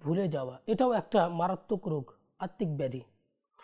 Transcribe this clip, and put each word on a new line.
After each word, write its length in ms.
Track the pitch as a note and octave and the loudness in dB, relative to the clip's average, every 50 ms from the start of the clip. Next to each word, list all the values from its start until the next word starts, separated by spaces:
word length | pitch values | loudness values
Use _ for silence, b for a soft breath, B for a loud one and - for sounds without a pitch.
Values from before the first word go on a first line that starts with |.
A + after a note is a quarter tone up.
ভুলে 260 | - C#3+ E3 F#3+ G3+ E3+ | -2 0 0 0 0 0
যাওয়া। 320 | D3+ C#3 C3+ B2+ B2+ C3 - | -2 -2 -4 -6 -10 -8 -4
এটাও 260 | - A3 - B3+ B3+ | 0 2 2 4 4
একটা 360 | A#3 G3+ - - - G#3 E3+ F3 | 2 2 0 2 2 4 4 4
মারাত্মক 600 | F3 E3 E3+ F#3 F#3+ F#3 - - A3 F#3 - F3+ | 2 0 0 0 0 -2 -4 -4 -4 -4 -2 -2
রোগ, 240 | D#3 D3 B2+ - - _ _ _ _ - | -4 -4 -4 -8 -14 _ _ _ _ -12
আত্মিক 380 | - F3+ - - G#3 E3 D3+ | -12 -10 -6 -4 -4 -2 -2
ব্যাধি। 240 | C#3 D3 B2+ A#2+ B2+ - _ _ _ _ _ _ _ _ _ B B | -2 -4 -4 -6 -8 -12 _ _ _ _ _ _ _ _ _ B B